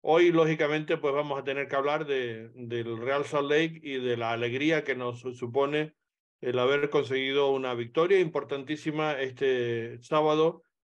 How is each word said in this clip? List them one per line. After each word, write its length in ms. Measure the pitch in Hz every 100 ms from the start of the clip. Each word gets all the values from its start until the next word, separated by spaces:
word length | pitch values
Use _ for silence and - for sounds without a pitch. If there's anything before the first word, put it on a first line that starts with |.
Hoy, 320 | - 160 175
lógicamente, 640 | 165 160 156 151 151 156 165
pues 160 | 147
vamos 260 | 143 147 139
a 60 |
tener 240 | 135 139 139
que 80 | 139
hablar 300 | 139 151 156
de, 420 | 135 123 110 113
del 420 | 120 120 120 117 113
Real 300 | 120 139 135
Salt 240 | 151 143
Lake 300 | 147 165 160
y 160 | 151 135
de 180 | 123 117
la 160 | 117
alegría 520 | 117 120 127 147 160
que 100 | 147
nos 260 | 127 123 123
supone 720 | 131 123 123 123 139 151 156 _ _ _ _ _
el 180 | 131 123
haber 300 | 123 143 143
conseguido 640 | 147 127 135 135 139 139
una 240 | 135 131
victoria 440 | 123 117 135 175 190
importantísima 1000 | 170 156 127 139 135 151 156 151 156 143
este 760 | 135 123 135 127 120 117 113 120
sábado 640 | 123 156 151 151 160 180 _ _ _